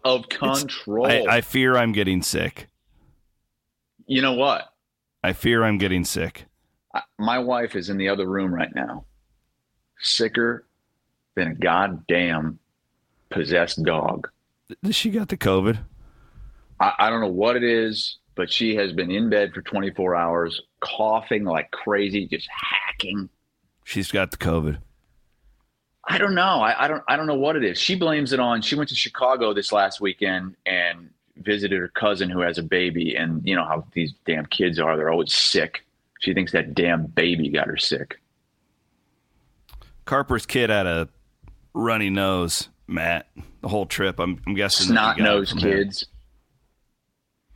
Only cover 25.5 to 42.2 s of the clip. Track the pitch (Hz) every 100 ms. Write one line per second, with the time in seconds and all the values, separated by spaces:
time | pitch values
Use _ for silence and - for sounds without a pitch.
25.5 | _ _ _ _ _ - 185 202 185 190
26.5 | 160 110 120 143 151 - 143 156 139 143
27.5 | 156 107 85 - 185 165 151 135 131 123
28.5 | 117 - 143 147 - 113 - 127 131 110
29.5 | 101 98 104 95 - 101 92 98 92 92
30.5 | 92 95 90 87 85 85 _ _ - -
31.5 | 104 101 95 87 - 107 95 90 92 87
32.5 | 82 82 92 90 82 82 76 82 80 92
33.5 | 90 78 78 - 87 80 - - 80 76
34.5 | - 90 80 80 78 78 85 76 - -
35.5 | 98 80 - - _ _ - - 95 85
36.5 | 85 78 73 87 85 80 - 87 82 73
37.5 | 73 - 76 - 65 - - _ _ _
38.5 | _ _ _ _ _ _ _ _ _ _
39.5 | _ _ - - - - 135 139 117 -
40.5 | 131 113 104 92 85 80 _ _ _ -
41.5 | - _ - 113 110 101 98